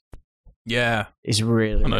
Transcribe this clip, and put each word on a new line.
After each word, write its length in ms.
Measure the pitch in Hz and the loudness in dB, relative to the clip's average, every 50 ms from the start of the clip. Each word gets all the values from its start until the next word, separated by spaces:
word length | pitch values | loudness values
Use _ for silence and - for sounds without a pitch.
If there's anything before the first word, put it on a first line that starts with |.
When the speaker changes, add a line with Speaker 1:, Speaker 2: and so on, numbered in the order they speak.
| _ _ - - - _ _ _ _ - - _ _ | _ _ -20 -20 -20 _ _ _ _ -20 -20 _ _
Speaker 1:
Yeah. 400 | 113 117 123 120 117 117 107 101 - - _ - | -6 -4 -2 0 0 0 -2 -4 -6 -12 _ -6
Speaker 2:
is 200 | - 113 104 110 | -4 -2 -2 0
really, 400 | 117 113 113 110 107 107 - - | 0 2 2 2 2 2 2 2
Speaker 1:
I 20 | 113 | 2
know 80 | 110 | 2
the 0 | 104 | 0